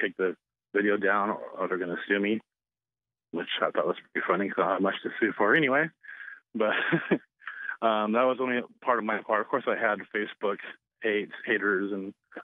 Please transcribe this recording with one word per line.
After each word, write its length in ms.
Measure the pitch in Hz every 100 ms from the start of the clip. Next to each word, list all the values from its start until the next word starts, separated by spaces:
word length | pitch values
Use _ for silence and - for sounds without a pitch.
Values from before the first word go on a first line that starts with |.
take 160 | 104 -
the 180 | 92 82 _ _ _
video 220 | 101 104 101
down 400 | 101 104 101 101 - -
or 100 | 92
they're 100 | 90
gonna 180 | 90 82 -
sue 100 | 101
me, 200 | 101 110 - _ _ _ _ _ _ _ _
which 160 | 82 85 -
I 100 | 92
thought 160 | - 85
was 100 | 87 -
pretty 140 | - -
funny 220 | 90 98
'cause 80 | 98
I 40 |
don't 100 | 90
have 80 | 95
much 200 | 95 98
to 80 | - -
sue 120 | 110 -
for 180 | 104
anyway. 340 | 143 143 135 160 - - - - - _
But, 200 | 113 107
<laughs> 480 | - - 165 - - - _ - - - -
um, 300 | 113 107 107
that 120 | 110
was 140 | 127 123
only 200 | 127 123 - _
part 160 | - 120
of 60 |
my 140 | 107 107
part. 180 | - 107
Of 80 | 107
course, 160 | 135 120
I 100 | 98
had 240 | 113 104 98
Facebook 440 | 107 104 - 104 98 - - _ _
hate, 280 | 113 104 98 - -
haters 460 | 110 98 95 98
and 200 | 101 95 - _ -